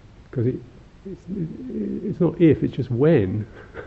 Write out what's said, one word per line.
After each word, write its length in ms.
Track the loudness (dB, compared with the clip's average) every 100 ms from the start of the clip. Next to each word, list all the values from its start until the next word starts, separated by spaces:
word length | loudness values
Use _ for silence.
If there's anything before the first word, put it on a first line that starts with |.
| -20 -20 -10
'cause 160 | -2 -2
it, 100 | -2 -8 -20 -20 -18
it's, 180 | -14 -14 -10
it, 760 | -6 -6 -8 -8 -6 -4 -4
it's 160 | -4 0
not 200 | 0 4
if, 220 | 6 6
it's 120 | 2
just 160 | -2 -2
when. 560 | 2 4 4 2 -2 -6
<laughs> 40 | -12 -18 -10